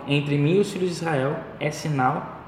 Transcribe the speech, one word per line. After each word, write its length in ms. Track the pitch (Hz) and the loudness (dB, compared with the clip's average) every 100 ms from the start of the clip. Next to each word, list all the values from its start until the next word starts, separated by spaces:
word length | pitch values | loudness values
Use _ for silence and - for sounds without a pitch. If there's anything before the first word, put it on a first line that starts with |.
| - | 0
entre 300 | 143 143 143 | 0 2 2
mim 180 | 147 190 | 4 4
e 40 | |
os 100 | 196 | 2
filhos 200 | 185 180 | 0 -2
de 40 | 156 | -2
Israel, 420 | 165 143 135 170 - - | -2 0 0 -2 -8 -6
é 140 | 147 | -6
sinal 680 | - 156 139 131 170 - - | -4 -2 2 2 2 -6 -12